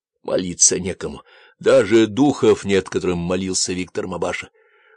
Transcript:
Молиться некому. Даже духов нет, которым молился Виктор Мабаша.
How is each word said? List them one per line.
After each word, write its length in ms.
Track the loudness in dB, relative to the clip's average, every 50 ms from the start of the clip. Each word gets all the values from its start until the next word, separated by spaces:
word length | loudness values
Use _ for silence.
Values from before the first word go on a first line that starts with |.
| _ _ _ _ -8
Молиться 540 | -4 -4 -4 -4 -4 -2 0 0 0 0 -2
некому. 420 | -4 -6 -8 -8 -10 -12 -12 -14 -18 _ -20 -20 _ _ _ -4
Даже 480 | 2 4 4 4 4 4 4 4 4
духов 580 | 4 2 2 2 2 2 2 4 4 4 2 2
нет, 240 | 0 0 0 0 0
которым 300 | -6 -4 -2 -2 -2 -2
молился 540 | -2 -2 -2 -2 -2 -2 -2 -2 -2 -4 -4
Виктор 340 | -6 -6 -6 -6 -8 -6
Мабаша. 420 | -6 -6 -4 -4 -4 -4 -6 -10 -14 _ _ _ _ _ _ _ _ _